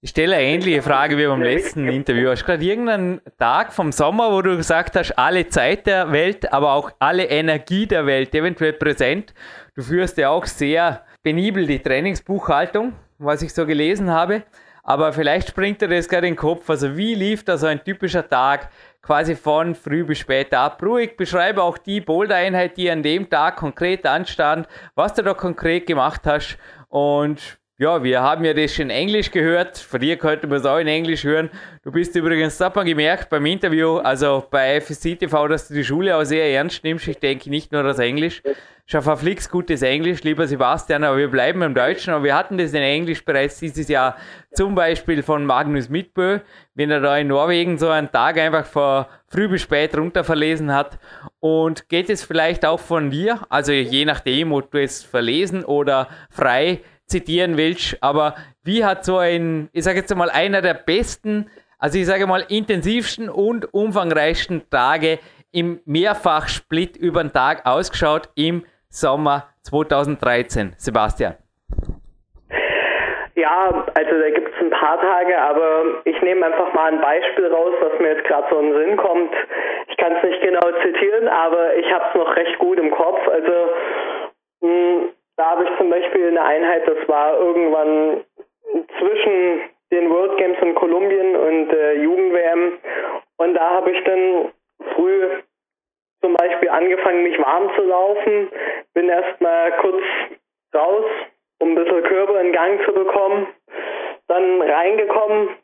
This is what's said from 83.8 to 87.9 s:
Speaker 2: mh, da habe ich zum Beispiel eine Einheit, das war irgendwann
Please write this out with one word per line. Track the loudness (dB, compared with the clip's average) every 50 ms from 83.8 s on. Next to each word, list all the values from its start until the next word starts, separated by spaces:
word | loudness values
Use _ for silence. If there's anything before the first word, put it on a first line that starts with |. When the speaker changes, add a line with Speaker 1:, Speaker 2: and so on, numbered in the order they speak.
| -4 -4 -6 -6 -6 -6 -8 -10 -10 -12 _ _ _ _ _ _
Speaker 2:
mh, | 0 2 2 4 4 4 2 2 0 -2 -6 _ _ _ _ -2
da | 0 0
habe | 2 2 0
ich | 0 0 0
zum | 2 2
Beispiel | 2 2 0 0 0 2 2 4
eine | 2 2 2
Einheit, | 2 2 2 2 2 2 2 2
das | 2 0 0 0 0
war | 2 2 2 2 2 2
irgendwann | 2 2 2 2 2 2 2 2 2 2